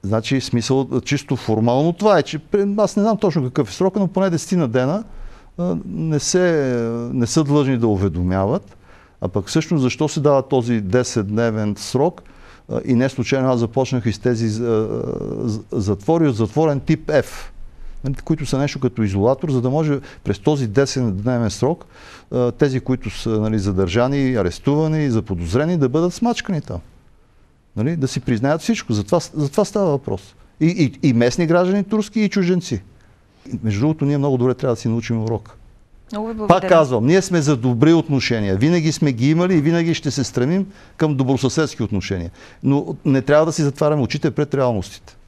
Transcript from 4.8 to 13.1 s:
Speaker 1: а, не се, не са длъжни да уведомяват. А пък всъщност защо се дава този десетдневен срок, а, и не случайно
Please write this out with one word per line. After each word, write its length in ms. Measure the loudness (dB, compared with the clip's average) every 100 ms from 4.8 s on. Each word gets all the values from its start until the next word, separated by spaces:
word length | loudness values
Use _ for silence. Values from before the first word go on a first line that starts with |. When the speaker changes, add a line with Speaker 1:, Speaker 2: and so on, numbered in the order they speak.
| 0 -2 -6 -14 -14 -16 -20 -6
Speaker 1:
а, 180 | -4 -4 -6
не 320 | -6 -2 -2
се, 580 | 0 2 2 2 0 0 -2 -4 -4
не 140 | -2 0
са 180 | 2
длъжни 340 | 2 2 2 2
да 80 | 2
уведомяват. 880 | 2 0 0 0 0 0 -2 -6 -20 -20 -20 -20 _
А 80 | -4
пък 180 | -4 -2
всъщност 360 | -2 0 0
защо 260 | 0 0 -2
се 120 | 0
дава 280 | 2 2 2
този 320 | -2 0 -2
десетдневен 920 | 0 0 0 -2 -2 0 0 0 -4 -4
срок, 440 | -4 0 0 -2 -20 -20 -20 -20 -8
а, 80 | -6
и 100 | 0
не 140 | 2
случайно 400 | 2